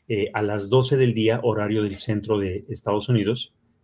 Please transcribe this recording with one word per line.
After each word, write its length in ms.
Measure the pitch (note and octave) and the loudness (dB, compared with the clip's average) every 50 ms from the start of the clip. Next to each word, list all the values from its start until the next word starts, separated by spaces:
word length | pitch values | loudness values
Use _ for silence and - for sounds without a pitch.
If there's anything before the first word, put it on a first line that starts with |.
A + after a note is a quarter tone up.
| _ - | _ -4
eh, 200 | A#2 G#2 G2 - - | -2 -2 -2 -2 -2
a 80 | G#2+ | -2
las 280 | G#2 G#2 G#2 G#2 G2 G2 | -2 -2 -2 -4 -2 2
doce 280 | G#2+ C3 B2 B2 C#3+ C3+ | 2 2 4 4 2 2
del 160 | C3 B2 A2 | 4 4 2
día, 260 | A2 A2 A2 A2+ A#2+ - | 2 2 2 2 2 2
horario 380 | A#2+ G#2+ G#2 G#2 G#2 G#2+ A2 | 0 0 0 0 0 0 0
del 140 | G#2+ G#2 G2 | 0 -2 -4
centro 420 | G2 - - A2 G#2 G2 A2 A2 G#2 | -6 -4 -4 -4 -2 -2 0 0 0
de 280 | G2+ F#2+ F2+ - - - | 0 -2 -4 -6 -8 -10
Estados 380 | A2 - - - G#2 G#2 G2+ - | -12 -8 -4 -2 -2 0 0 2
Unidos, 460 | B2+ A2 G2+ G2 A#2 B2 - - _ _ _ _ _ _ | 2 2 2 2 0 -2 -4 -12 _ _ _ _ _ _